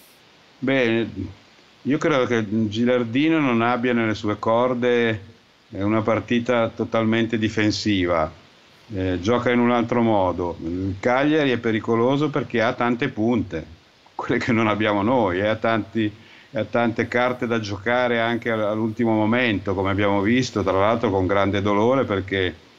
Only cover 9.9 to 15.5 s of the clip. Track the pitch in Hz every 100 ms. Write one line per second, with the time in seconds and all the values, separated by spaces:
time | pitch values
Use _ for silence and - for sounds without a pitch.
9.9 | 120 113 104 90 85 87 82 85 90 95
10.9 | 95 123 127 147 156 139 113 117 110 110
11.9 | 117 123 143 147 147 113 113 113 123 120
12.9 | 120 139 - 113 120 95 82 80 - _
13.9 | _ _ - - 120 135 113 107 101 107
14.9 | 104 101 131 98 87 104